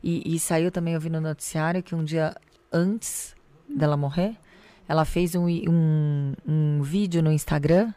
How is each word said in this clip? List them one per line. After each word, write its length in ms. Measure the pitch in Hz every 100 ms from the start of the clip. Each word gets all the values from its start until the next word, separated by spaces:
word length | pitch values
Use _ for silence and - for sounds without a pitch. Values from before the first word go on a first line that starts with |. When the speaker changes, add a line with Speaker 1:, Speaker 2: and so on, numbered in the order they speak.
Speaker 1:
e, 320 | - 170 -
e 60 | 165
saiu 320 | - 165 175
também, 220 | 175 170
eu 60 | 165
vi 80 | 160
no 120 | 165
noticiário, 600 | 160 151 - 160 160 180
que 140 | 180
um 80 | 170
dia 320 | 151 160 156 - _ _ _
antes 640 | 165 180 220 - - - - _ - -
Speaker 2:
Hum. 60 | 285
Speaker 1:
dela 180 | 151 147
morrer, 400 | 143 156 196 226 - - - - -
ela 160 | 156
fez 320 | 156 170 180 175
um, 100 | 175
um, 880 | 170 165 165 160 156 151 143 139 139
um 380 | - 156 151 147
vídeo 400 | 139 185 202 170
no 80 | 156
Instagram 640 | 151 - 151 143 175 226